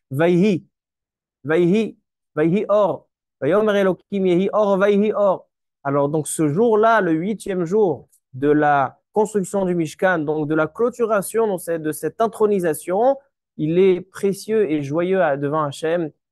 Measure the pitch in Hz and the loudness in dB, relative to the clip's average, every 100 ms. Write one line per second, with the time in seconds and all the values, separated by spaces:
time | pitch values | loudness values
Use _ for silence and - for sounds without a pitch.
0 | _ 135 170 175 208 175 - _ _ _ | _ 0 2 4 2 0 -4 _ _ _
1 | _ _ _ _ 135 160 175 208 220 - | _ _ _ _ -2 2 2 2 0 -8
2 | _ _ _ 151 165 190 - 208 196 131 | _ _ _ -2 0 0 0 2 2 -2
3 | - _ _ _ 135 190 214 202 190 175 | -10 _ _ _ 0 0 2 2 0 -2
4 | _ 196 185 175 196 202 208 196 202 202 | _ -2 0 2 0 0 0 2 2 2
5 | 214 202 202 170 - _ _ _ 139 143 | 2 2 0 0 -6 _ _ _ -2 0
6 | 143 156 147 - 151 147 240 214 226 226 | 0 -2 -4 -2 -2 2 2 4 4 2
7 | 180 160 185 214 - 185 165 208 202 123 | 2 -2 -2 -6 -6 -6 -2 0 0 -2
8 | - _ _ 127 143 151 147 143 131 - | -8 _ _ -4 0 2 4 2 0 -6
9 | _ - 208 214 180 202 185 175 156 - | _ -2 0 -2 -4 -4 -2 -2 -4 -2
10 | 190 175 151 156 151 156 156 - 240 240 | -2 0 -2 -4 -2 -2 -2 -2 -4 -2
11 | 226 214 - 214 226 180 - 170 156 151 | -2 -2 -2 -2 -2 -4 -6 -6 -4 -4
12 | 156 - 226 226 214 202 175 151 - 185 | -6 -2 -4 0 0 2 0 -4 -4 0
13 | 247 269 - _ _ - 151 170 190 180 | 0 0 -6 _ _ -6 -2 2 4 2
14 | 180 - 196 196 - 220 185 151 139 156 | -2 -6 -4 -4 -2 0 0 0 -2 -2
15 | 175 190 165 139 143 156 147 131 160 175 | 0 2 2 0 -2 -2 -4 -4 -4 -2
16 | 156 - _ | -4 -10 _